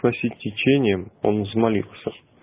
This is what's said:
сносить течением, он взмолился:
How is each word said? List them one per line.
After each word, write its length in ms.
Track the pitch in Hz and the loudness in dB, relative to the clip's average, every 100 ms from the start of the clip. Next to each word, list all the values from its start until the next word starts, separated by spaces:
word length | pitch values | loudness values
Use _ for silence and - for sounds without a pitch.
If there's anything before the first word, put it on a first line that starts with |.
сносить 360 | 120 120 120 - | 0 0 -4 -6
течением, 720 | 107 104 127 139 120 95 98 - | -10 -2 2 2 2 0 -4 -4
он 220 | 107 107 | -2 0
взмолился: 640 | 101 113 113 104 98 - - - _ _ | -2 0 2 0 -4 -10 -12 -12 _ _